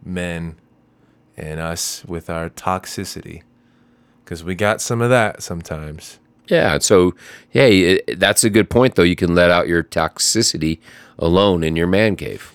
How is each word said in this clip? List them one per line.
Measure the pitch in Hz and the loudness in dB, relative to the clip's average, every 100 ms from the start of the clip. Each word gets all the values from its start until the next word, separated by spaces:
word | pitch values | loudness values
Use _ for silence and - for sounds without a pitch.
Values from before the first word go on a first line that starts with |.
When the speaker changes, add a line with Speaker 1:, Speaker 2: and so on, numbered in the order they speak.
Speaker 1:
men | - 90 87 85 82 82 _ _ _ _ _ _ _ - | -10 -8 -6 -8 -10 -14 _ _ _ _ _ _ _ -16
and | 78 78 | -12 -10
us | 82 85 - - - | -8 -8 -10 -10 -12
with | 85 - | -12 -8
our | 82 85 | -8 -8
toxicity, | - - 92 - - 98 - - 87 - _ _ _ _ _ _ _ | -8 -6 -6 -6 -12 -12 -12 -16 -18 -20 _ _ _ _ _ _ _
'cause | - 85 | -16 -12
we | 82 92 | -10 -4
got | 104 110 | -2 -2
some | - 117 | -4 -2
of | 120 | 2
that | 127 104 - | 2 0 -6
sometimes. | - 87 - 78 76 76 - - _ _ - | -10 -10 -10 -12 -12 -14 -20 -20 _ _ -2
Speaker 2:
Yeah, | 170 101 73 | 0 2 0
so, | - 95 90 - - - _ | 4 4 4 0 -12 -20 _
hey, | - 135 95 87 92 | 2 6 6 4 2
it, | - 65 | -2 0
that's | 98 104 | 0 2
a | 113 | 2
good | 107 95 | 2 2
point, | 120 127 | 2 2
though. | - | 4
You | 90 85 | 2 2
can | 87 | 2
let | 87 87 | 4 4
out | 87 85 | 4 2
your | 85 | -2
toxicity | - 85 80 - - 110 - 80 80 80 - - - - | -2 -4 -4 -4 -2 0 -2 -2 -4 -4 -10 -20 -20 -4
alone | 82 87 101 87 | 2 4 4 2
in | 80 80 | 0 -2
your | 87 | 0
man | 95 110 95 | 2 0 -2
cave. | 64 50 - | -8 -12 -18